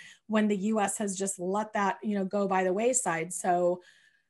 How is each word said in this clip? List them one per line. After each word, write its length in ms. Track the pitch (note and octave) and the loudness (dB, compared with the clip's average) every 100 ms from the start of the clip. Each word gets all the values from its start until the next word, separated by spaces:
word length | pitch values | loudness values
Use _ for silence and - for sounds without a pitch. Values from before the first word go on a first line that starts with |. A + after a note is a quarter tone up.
| - - - | -20 -20 -2
when 180 | G#3+ G#3+ | 2 2
the 100 | G3 | 2
U 240 | G#3 A3 | 0 0
S 180 | G3 - | 0 -2
has 180 | G#3 F#3 | -4 -4
just 240 | F#3+ - | -6 -4
let 320 | F3+ G3+ G#3+ | -4 -2 -2
that, 260 | G#3 G3 - | -2 0 -2
you 120 | A3 G3+ | -2 -2
know, 80 | |
go 220 | F#3+ G#3 G3+ | -2 0 0
by 160 | F#3+ | 2
the 100 | F#3 | 2
wayside. 600 | F#3 A#3+ B3+ F#3 E3 E3 | 2 2 2 0 -2 -4
So, 480 | - F#3+ F3 F3 F3+ - - _ _ _ | -4 0 4 4 0 -6 -20 _ _ _